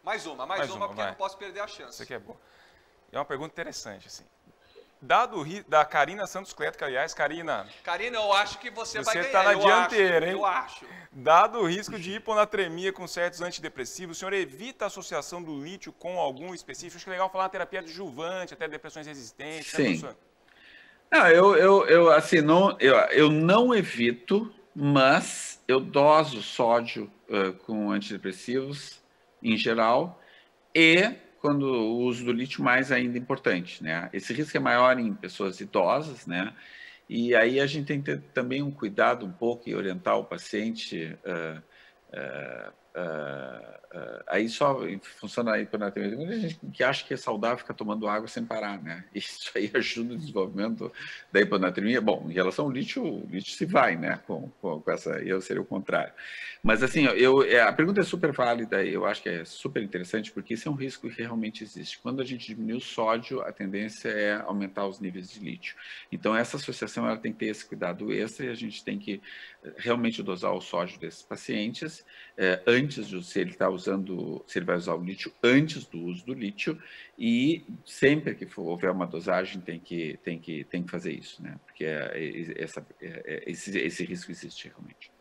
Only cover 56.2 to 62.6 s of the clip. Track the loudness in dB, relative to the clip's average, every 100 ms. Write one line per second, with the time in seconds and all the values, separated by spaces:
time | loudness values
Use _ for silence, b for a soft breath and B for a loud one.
56.2 | B B B B 2 4 4 4 4 6
57.2 | 8 8 6 6 6 4 2 2 0 0
58.2 | -2 0 0 0 0 0 0 0 -2 -2
59.2 | -4 -6 -8 -10 -6 -6 -4 -6 -4 -4
60.2 | -4 -12 -8 -8 -6 -6 -6 -8 -12 -10
61.2 | -8 -6 -6 -8 -14 -14 -14 -10 -8 -6
62.2 | -6 -8 -10 -8